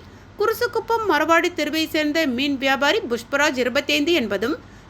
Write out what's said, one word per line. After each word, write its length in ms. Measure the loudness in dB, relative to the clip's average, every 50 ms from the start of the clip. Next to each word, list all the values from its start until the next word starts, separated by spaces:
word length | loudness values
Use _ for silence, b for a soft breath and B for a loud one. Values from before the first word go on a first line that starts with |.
| B B B B B B -4 -2
குருசுக்குப்பம் 680 | 0 0 0 0 -2 -2 -2 -4 -2 0 -2 0 2 2 2
மரவாடி 360 | 2 4 4 4 4 4 2 -2 -2
தெருவை 280 | -4 -2 0 -2 -2 0 0
சேர்ந்த 240 | 0 0 0 0 0 0 0 0 0
மீன் 220 | 0 -2 -2 0 0
வியாபாரி 360 | 0 0 2 2 2 2 0 -2 -4
புஷ்பராஜ் 540 | -6 -6 -6 -4 0 2 2 2 2 0 -2
இருபத்தைந்து 500 | 0 0 -2 -2 0 0 0 2 2 2 0
என்பதும் 380 | 0 0 -2 -2 -2 -2 -4 -6 B B B B B B